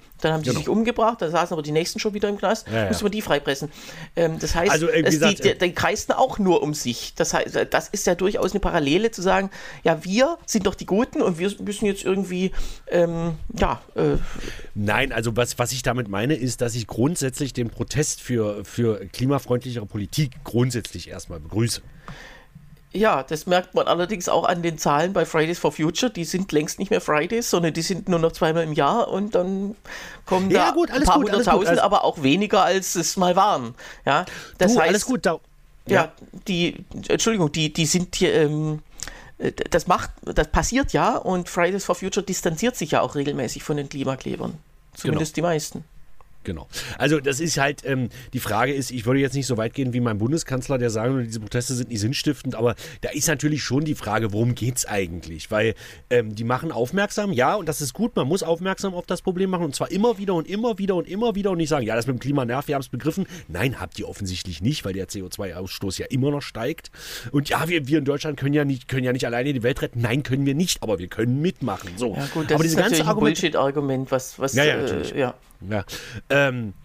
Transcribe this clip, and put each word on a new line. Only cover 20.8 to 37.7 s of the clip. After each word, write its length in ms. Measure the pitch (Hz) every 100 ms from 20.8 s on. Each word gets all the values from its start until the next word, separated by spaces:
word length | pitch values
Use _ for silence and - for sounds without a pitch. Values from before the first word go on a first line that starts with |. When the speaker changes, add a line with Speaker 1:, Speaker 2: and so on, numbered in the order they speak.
| - 87 -
Speaker 2:
erstmal 320 | - - 85
begrüße. 420 | 80 95 117 - - - - - - - - - - - -
Speaker 1:
Ja, 300 | 185 214 151
das 240 | - 156 -
merkt 280 | 180 185
man 120 | - -
allerdings 420 | 170 175 175 180
auch 160 | -
an 180 | 170 175
den 160 | 170 156
Zahlen 340 | 160 147 175
bei 120 | 196
Fridays 340 | 165 160 156 175
for 120 | 160
Future. 380 | - 156 - 247
Die 140 | 185
sind 260 | 160 185 196
längst 280 | 151 160 -
nicht 120 | 190
mehr 100 | 185
Fridays, 500 | - 151 170 233 233
sondern 220 | 180 170
die 100 | 160
sind 260 | 160 175 -
nur 100 | 170
noch 140 | 165
zweimal 320 | 165 160 165
im 80 | 160
Jahr 360 | 151 143 226 -
und 260 | 190 208
dann 420 | 185 180 190 202 - - - - -
kommen 260 | - 190 190
Speaker 2:
Ja, 160 | 185 180
Speaker 1:
da 40 |
Speaker 2:
gut, 180 | 330 349
alles 180 | 240 -
Speaker 1:
ein 40 |
paar 60 | 254
Speaker 2:
gut, 120 | 208
alles 140 | 202 208
gut, 0 |
Speaker 1:
hunderttausend, 220 | 170 196
Speaker 2:
alles 120 | -
Speaker 1:
aber 240 | 202 202
auch 180 | 156 165
weniger, 420 | 135 170 208 208
als 300 | 175 190 185 185
es 200 | 160 -
mal 200 | 180 180
waren. 380 | 208 160 117 - - - -
Ja, 180 | 147 185 - - -
das 140 | 185
Speaker 2:
Du, 60 | 233
Speaker 1:
heißt, 100 | 160
Speaker 2:
alles 160 | 202
gut, 220 | - 240 185
da, 120 | 160 - - - - -
Speaker 1:
ja, 80 |
Speaker 2:
ja. 180 | 185 156 - - - -
Speaker 1:
die, 360 | 175 175 - - - -
Entschuldigung, 440 | - 226 220 151
die, 200 | 160 151